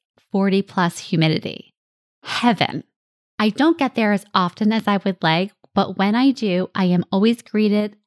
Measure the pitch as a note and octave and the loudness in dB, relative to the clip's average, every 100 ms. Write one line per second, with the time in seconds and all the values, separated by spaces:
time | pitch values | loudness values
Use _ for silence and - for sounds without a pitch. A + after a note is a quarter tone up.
0 | _ _ _ G3 G3 F#3+ G3 - F3 - | _ _ _ -2 0 0 -2 -2 -2 -4
1 | - E3 D#3+ D#3 - - - _ _ _ | -4 0 0 0 -6 -12 -20 _ _ _
2 | _ _ - - A#3+ F#3 D3+ - - _ | _ _ -10 -2 0 0 -2 -4 -12 _
3 | _ _ _ - G#3+ G#3 D#4 E4 C4 - | _ _ _ -2 -2 2 2 2 -2 0
4 | G#3+ G3+ - F#3+ F3+ - G#3+ A3+ G#3+ G3+ | 0 0 -2 -4 -4 -2 0 0 0 -2
5 | G3 F#3 E3 E3 G3 - _ G3 G3 F#3+ | -2 -2 0 0 -2 -8 _ -2 -2 -2
6 | G3 A#3 C4+ B3+ G#3+ F3+ F#3 - F#3 F3 | 0 2 2 2 -2 -2 -2 -2 2 2
7 | - G3 A3 A#3 - G#3+ G#3+ G#3 G#3 - | 0 0 2 0 -4 -2 0 0 -2 -10